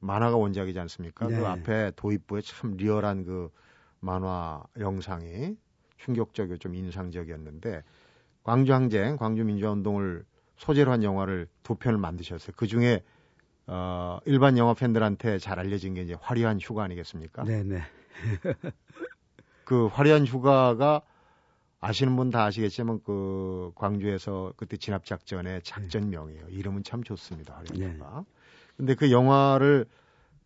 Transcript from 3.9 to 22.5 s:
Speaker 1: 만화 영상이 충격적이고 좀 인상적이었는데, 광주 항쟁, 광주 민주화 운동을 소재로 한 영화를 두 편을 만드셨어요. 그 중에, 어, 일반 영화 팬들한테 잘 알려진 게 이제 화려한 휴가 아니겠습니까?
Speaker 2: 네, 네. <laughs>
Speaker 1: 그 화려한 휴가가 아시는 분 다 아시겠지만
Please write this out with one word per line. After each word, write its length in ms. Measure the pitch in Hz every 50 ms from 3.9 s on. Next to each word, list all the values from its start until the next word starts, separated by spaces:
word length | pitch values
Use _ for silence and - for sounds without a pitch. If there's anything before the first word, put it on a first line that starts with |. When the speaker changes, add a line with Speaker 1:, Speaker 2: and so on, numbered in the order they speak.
| _ _
Speaker 1:
만화 640 | - 95 92 92 95 92 92 90 85 82 80 76 78 - - 117
영상이 800 | 104 98 95 95 90 - 95 85 82 85 85 98 131 180 214 220 _ _ _ _ _ _ _ _
충격적이고 600 | - - 123 117 113 - - - 104 90 90 85
좀 160 | - 92 90
인상적이었는데, 1080 | 90 92 90 87 98 92 90 85 87 85 80 82 76 78 78 73 78 92 117 101 80 73 _ _ _ _ _ _ _ _ _ _ _ _
광주 320 | - 117 127 135 131 135
항쟁, 420 | 131 131 123 107 107 98 113 151
광주 280 | 147 117 110 110 110 113
민주화 280 | 107 104 101 101 110 104
운동을 520 | 101 95 104 101 101 101 95 87 82 82 - _ _ _ _ _
소재로 360 | - - - 156 139 147 131 127
한 100 | 120 107
영화를 460 | 104 98 95 98 95 98 90 85 80 _ _ -
두 120 | - 117
편을 240 | - - 123 113 107
만드셨어요. 540 | 95 82 85 87 85 - 90 82 - - -
그 100 | - 120
중에, 360 | 104 104 117 120 123 120 95 - _ _ _ _ _ _ _ _ _ _ _ _
어, 520 | - 90 90 90 90 90 90 90 90 87 90 -
일반 320 | - 139 135 131 139 131 120
영화 160 | 120 117 117
팬들한테 640 | - 131 123 113 113 110 107 101 - - 117 104 95
잘 200 | - - 101 90
알려진 360 | 92 98 101 101 90 98 95
게 80 | 90 90
이제 120 | 85 87 85
화려한 380 | - - 127 117 117 113 107 98
휴가 220 | 90 - 113 107 107
아니겠습니까? 600 | 92 90 87 82 - - 85 80 80 - - -
Speaker 2:
네, 180 | 107 113 104 101
네. 180 | 95 98 90 80 73 - _ _ _
<laughs> 680 | - - - 113 107 90 - 185 143 - - 175 - _ _ _ - - - - - _ _ _ _ _ - _ _ _ _
Speaker 1:
그 220 | - 131 123 117
화려한 400 | 107 - - 139 147 156 151 143
휴가가 760 | 123 117 131 123 139 139 135 131 123 120 113 135 147 151 151 - _ _ _ _ _ _ _ _ _ _ _ _ _ _ _
아시는 340 | - 98 110 - 135 131 127
분 140 | 127 127 127
다 140 | 113 120 110
아시겠지만 560 | 104